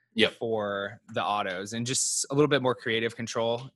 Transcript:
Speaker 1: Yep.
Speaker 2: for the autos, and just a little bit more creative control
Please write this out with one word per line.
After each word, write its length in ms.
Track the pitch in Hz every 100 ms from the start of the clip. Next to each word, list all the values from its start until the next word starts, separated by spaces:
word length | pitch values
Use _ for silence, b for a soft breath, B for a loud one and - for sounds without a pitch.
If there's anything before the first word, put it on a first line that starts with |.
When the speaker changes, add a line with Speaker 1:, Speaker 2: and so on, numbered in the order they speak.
| _ 113
Speaker 1:
Yep. 180 | 101 -
Speaker 2:
for 600 | 117 110 101 101 101 107 -
the 100 | 113
autos, 500 | 85 104 98 90 101
and 120 | 117 120
just 400 | 131 - - -
a 20 |
little 140 | 143 147
bit 160 | 143
more 100 | 127
creative 420 | 120 123 113 113 -
control 540 | 117 120 113 120 131